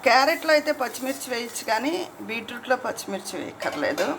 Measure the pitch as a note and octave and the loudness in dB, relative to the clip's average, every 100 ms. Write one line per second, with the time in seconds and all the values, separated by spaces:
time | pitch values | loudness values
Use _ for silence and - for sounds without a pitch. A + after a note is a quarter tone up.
0 | C4 A#3+ C4+ D#4+ D#4+ D4+ D4+ C#4+ A#3+ - | 8 6 6 2 4 4 4 -2 -2 -4
1 | C4 C4+ - A#3+ A#3 - - A3 C4 F4 | -6 -6 -4 -6 -6 -8 -2 0 2 -2
2 | F4 - G3+ A3+ A3 A#3+ A#3+ B3+ B3 - | -4 -10 -6 -6 -6 -10 0 0 0 -6
3 | - G3 - F3+ - - B2 C#3 C#3+ D#3 | -6 -6 -6 -8 -8 -4 -4 0 0 2
4 | G#3 | 0